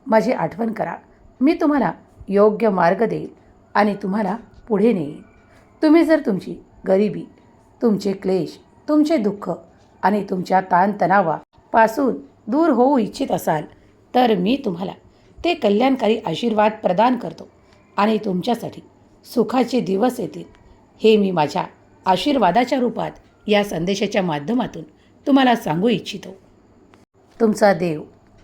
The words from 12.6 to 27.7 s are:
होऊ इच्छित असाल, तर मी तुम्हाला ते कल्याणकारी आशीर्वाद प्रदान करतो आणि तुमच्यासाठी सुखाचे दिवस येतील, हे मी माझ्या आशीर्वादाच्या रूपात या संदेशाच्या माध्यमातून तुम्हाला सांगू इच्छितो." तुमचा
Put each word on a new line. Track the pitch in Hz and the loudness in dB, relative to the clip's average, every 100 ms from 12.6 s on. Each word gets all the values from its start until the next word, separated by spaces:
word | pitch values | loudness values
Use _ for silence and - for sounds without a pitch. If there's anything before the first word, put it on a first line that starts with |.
| 330 | 2
होऊ | 233 254 285 | 2 2 2
इच्छित | 196 - 269 | -2 -6 -4
असाल, | 175 - 160 - - _ _ _ 247 | -4 -2 -4 -4 -18 _ _ _ 0
तर | 247 208 | 2 2
मी | 180 269 - | 0 -2 -4
तुम्हाला | 170 185 - _ _ _ - | -6 -10 -12 _ _ _ -8
ते | 330 | -4
कल्याणकारी | 349 214 202 262 269 208 233 - | -2 0 2 2 2 0 0 -2
आशीर्वाद | 160 233 214 214 214 | -4 -2 2 2 2
प्रदान | 202 180 233 247 | -2 2 2 0
करतो | - - - _ _ _ _ - | -6 -14 -20 _ _ _ _ -2
आणि | 208 220 214 | 0 0 -2
तुमच्यासाठी | 185 175 233 175 - - _ _ _ - - | -4 -2 -4 -6 -14 -20 _ _ _ -8 -2
सुखाचे | 220 262 240 254 | 0 0 0 -2
दिवस | 175 190 247 247 | -2 0 0 -2
येतील, | 175 175 - - _ _ _ _ | -8 -10 -16 -20 _ _ _ _
हे | 220 220 | 4 4
मी | 196 | 4
माझ्या | 180 147 180 165 - _ _ - | 0 0 -2 -8 -12 _ _ 0
आशीर्वादाच्या | 185 294 269 196 180 247 277 | 0 2 2 2 2 0 0
रूपात | 240 220 160 - _ _ - | -2 -4 -8 -10 _ _ -2
या | 208 | 0
संदेशाच्या | 202 170 175 202 202 208 | 0 -4 -4 -2 -2 -2
माध्यमातून | 185 147 143 247 196 170 160 _ _ _ - | -2 -4 -4 -4 -4 -8 -18 _ _ _ 0
तुम्हाला | 277 254 233 | 2 4 2
सांगू | 220 156 214 | -2 -2 0
इच्छितो." | 214 - - - - _ _ _ _ _ _ _ _ _ _ | -2 -6 -14 -16 -20 _ _ _ _ _ _ _ _ _ _
तुमचा | 226 214 208 | 0 4 4